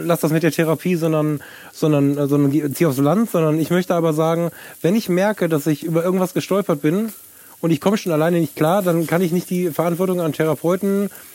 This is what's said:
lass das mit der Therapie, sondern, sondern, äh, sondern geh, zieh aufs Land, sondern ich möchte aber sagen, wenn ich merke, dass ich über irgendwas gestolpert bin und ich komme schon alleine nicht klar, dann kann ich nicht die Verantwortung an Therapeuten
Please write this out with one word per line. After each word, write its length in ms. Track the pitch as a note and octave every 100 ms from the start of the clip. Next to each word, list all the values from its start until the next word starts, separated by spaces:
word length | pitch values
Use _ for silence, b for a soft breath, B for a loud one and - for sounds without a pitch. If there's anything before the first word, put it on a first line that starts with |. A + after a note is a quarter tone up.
lass 180 | D#3+ E3+
das 100 | D#3+
mit 100 | D#3+
der 80 | D#3+
Therapie, 440 | D#3 D#3+ D3+ F3+ F3
sondern, 460 | E3 D#3 D3+ D3 B B B
sondern, 440 | - D#3 D3 C#3 C#3+
äh, 100 | C#3
sondern 240 | C#3+ C#3+
geh, 200 | D3+ D3
zieh 140 | C3 E3
aufs 120 | C3
Land, 320 | C#3+ F#3+ A3+
sondern 280 | F3 D#3 D#3
ich 100 | D3
möchte 240 | F3 -
aber 200 | F3 E3
sagen, 360 | D#3 D#3+ E3+ E3+ B B B
wenn 140 | D#3+ A3
ich 140 | G3
merke, 400 | F3 G3+ G#3 E3+
dass 180 | D#3 D#3+
ich 160 | D3
über 200 | E3 E3
irgendwas 300 | F3+ F#3 F#3
gestolpert 480 | - - F#3 - D3
bin 280 | D3+ F#3 A3 - B B B B
und 120 | E3+
ich 80 | D#3
komme 160 | F#3+ G#3
schon 140 | F3+
alleine 280 | D3+ E3 F3
nicht 160 | D#3 -
klar, 260 | D#3 G3+
dann 240 | F3+ E3+ D3+
kann 140 | E3
ich 100 | F3+
nicht 180 | F3 -
die 200 | F3+ F3+
Verantwortung 520 | C#3+ E3+ E3+ F#3 F3+
an 120 | E3
Therapeuten 760 | C3 D#3+ D3 E3 F#3 G3 G3 G3+ B B